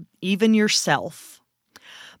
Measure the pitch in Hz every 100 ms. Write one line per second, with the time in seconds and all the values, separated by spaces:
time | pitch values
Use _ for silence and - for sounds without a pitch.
0 | 165 - 185 196 220 220 214 - - 139
1 | 98 - - - _ _ _ - - -
2 | - -